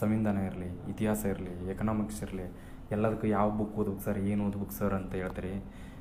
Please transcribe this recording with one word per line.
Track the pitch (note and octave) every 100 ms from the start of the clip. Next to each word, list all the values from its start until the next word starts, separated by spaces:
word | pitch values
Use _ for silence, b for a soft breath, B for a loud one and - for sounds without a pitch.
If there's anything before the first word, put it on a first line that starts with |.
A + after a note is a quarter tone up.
ಸಂವಿಧಾನ | G#2+ G#2+ G#2+ G2
ಇರಲಿ, | F#2+ F#2 F2+ F2 -
ಇತಿಹಾಸ | G2+ G#2+ G#2+
ಇರಲಿ, | G#2 F#2+ F2+ F2 F2+
economics | G2 G#2+ G#2+ G#2 -
ಇರಲಿ, | G2 F#2+ F2+ B B B -
ಎಲ್ಲದಕ್ಕೂ | G#2 A2 G#2+ G#2+
ಯಾವ | G2+ G#2+
book | G#2+ G#2 -
ಓದ್ಬೇಕು | G2+ G2
sir, | - G2+
ಏನು | G2 G#2 G2+
ಓದ್ಬೇಕು | G2+ G2+
sir | - G2+
ಅಂತ | F#2+ F#2
ಹೇಳ್ತೀರಿ. | F#2+ F#2 G#2 F#2 G2 - B B B